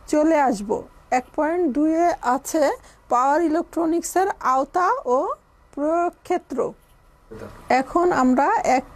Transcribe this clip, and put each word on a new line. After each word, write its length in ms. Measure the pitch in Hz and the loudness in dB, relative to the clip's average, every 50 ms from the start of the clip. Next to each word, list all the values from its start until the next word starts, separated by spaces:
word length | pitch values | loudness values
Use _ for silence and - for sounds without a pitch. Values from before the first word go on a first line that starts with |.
| - - | -8 -2
চলে 320 | - 302 302 320 320 294 | 0 2 2 4 4 4
আসব। 420 | 277 254 247 196 202 208 - - - - - - - - | 2 2 0 -2 -4 -4 -4 -4 -6 -10 -20 -20 -8 -4
এক 140 | 247 254 254 - - | -4 -4 -4 -4 -4
পয়েন্ট 360 | - 294 302 339 359 359 294 226 | -4 -2 -2 0 0 -2 0 0
দুইয়ে 400 | 294 302 311 320 330 349 349 - - - | 0 0 0 2 2 0 0 0 -2 -2
আছে 480 | 240 254 269 - - - 320 277 294 480 480 - - - _ _ - | -2 -2 -2 -4 -4 0 0 0 0 0 -4 -10 -20 -20 _ _ -2
পাওয়ার 340 | 247 240 254 277 285 320 349 | 0 0 2 2 2 2 0
ইলেকট্রনিক্সের 840 | 311 302 339 330 - - 320 339 320 339 339 349 - - 349 392 403 - - | 0 0 -2 -4 -4 -4 -2 -2 0 -2 -2 -4 -2 -2 0 0 0 -2 -4
আওতা 500 | - 254 262 269 285 - - 359 349 381 480 554 - | -2 0 0 0 -2 -2 -2 -2 0 0 0 -2 -2
ও 240 | 247 240 269 339 440 605 - _ _ _ _ _ _ - | -2 0 0 0 -2 -6 -8 _ _ _ _ _ _ -8
প্রয়োগ 380 | 277 285 311 330 349 349 349 349 - _ | -4 -2 -2 0 0 -2 -2 -4 -8 _
ক্ষেত্র। 500 | - 359 339 - _ - - - - - - _ _ _ _ _ _ _ _ _ _ 220 214 - - - - - - | -4 -4 -4 -4 _ -6 -4 -4 -6 -6 -12 _ _ _ _ _ _ _ _ _ _ -18 -18 -18 -18 -18 -20 -4 0
এখন 440 | 240 254 262 262 - 339 349 359 330 | 0 0 0 0 0 0 2 2 2
আমরা 440 | 262 254 254 254 254 277 349 440 | 2 2 4 4 4 2 2 2
এক 280 | 403 - - 254 262 - - - | 0 2 2 0 0 0 -4 -2